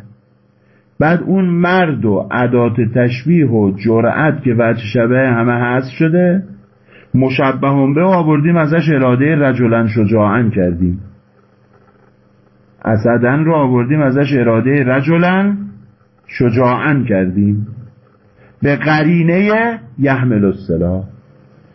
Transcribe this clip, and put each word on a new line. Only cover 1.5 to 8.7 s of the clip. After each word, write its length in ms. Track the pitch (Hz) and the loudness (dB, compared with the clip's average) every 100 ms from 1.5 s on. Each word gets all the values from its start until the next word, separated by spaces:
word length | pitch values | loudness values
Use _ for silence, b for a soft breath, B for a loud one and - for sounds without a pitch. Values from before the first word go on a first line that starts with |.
| 170 175 185 170 123 107 | 0 2 2 0 0 -2
و 220 | 95 - | -2 -2
ادات 440 | 113 120 123 117 123 107 127 | -2 0 0 0 0 -2 0
تشبیه 500 | 120 123 151 175 131 | -2 -2 0 2 2
و 260 | 113 98 95 110 | 2 0 0 0
جرأت 580 | 113 117 - 151 - | 0 0 0 -2 0
که 120 | 127 110 | -2 0
وجه 240 | 113 113 - | 0 -2 -2
شبه 260 | 123 117 127 | -2 0 2
همه 340 | 131 117 120 | 0 0 0
هست 360 | 120 120 127 131 | 0 -2 -2 -4
شده، 540 | - 160 175 180 185 - - - _ B B B | -2 0 2 2 0 -4 -14 -20 _ B B B
مشبه 800 | 123 131 131 135 131 139 139 135 143 | 0 0 0 0 0 0 0 0 2
به 80 | |
آوردیم، 540 | 185 180 156 147 160 170 | 2 2 2 2 2 2
ازش 320 | 151 | 2